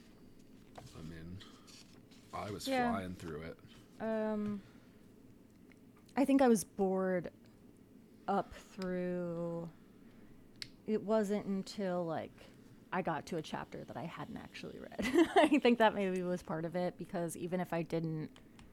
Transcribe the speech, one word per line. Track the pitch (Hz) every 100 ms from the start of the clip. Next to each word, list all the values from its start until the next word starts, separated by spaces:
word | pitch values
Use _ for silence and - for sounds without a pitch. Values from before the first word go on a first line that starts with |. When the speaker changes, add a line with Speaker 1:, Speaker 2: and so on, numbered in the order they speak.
| - - - - - - - - - 80
Speaker 1:
I |
mean, | 80 82 82 95 - - - - - - - - -
I | - 180
was | 95 -
Speaker 2:
Yeah. | 262 240
Speaker 1:
flying | 226 92 90
through | 85 76
it. | 165 - - - - -
Speaker 2:
Um, | 220 220 220 214 208 202 - - - - - - - - - - - - - - - -
I | 277
think | 277
I | 262
was | 226
bored | - - 190 190 185 180 160 - - - - - - - - - -
up | 196 -
through, | - - - 185 180 180 180 175 170 170 170 165 - - - - - - - - - - - -
it | 214
wasn't | 190 220 196 208 208
until, | 196 190 - 190 180 165
like, | 147 110 - - - - - -
I | 180
got | 175 151 -
to | 170
a |
chapter | 156 143 151 -
that | 151 -
I | 165
hadn't | - 143 -
actually | - - - -
read. | - -
<laughs> | 220 277 330 381
I | 311 285
think | 247 240
that | 220 202
maybe | 196 185
was | 180 180
part | - 160 165
of | 175
it, | 180 -
because | 175 185 170 -
even | 170 180
if | 175
I | 170
didn't | 160 165 165 156 151 - - - -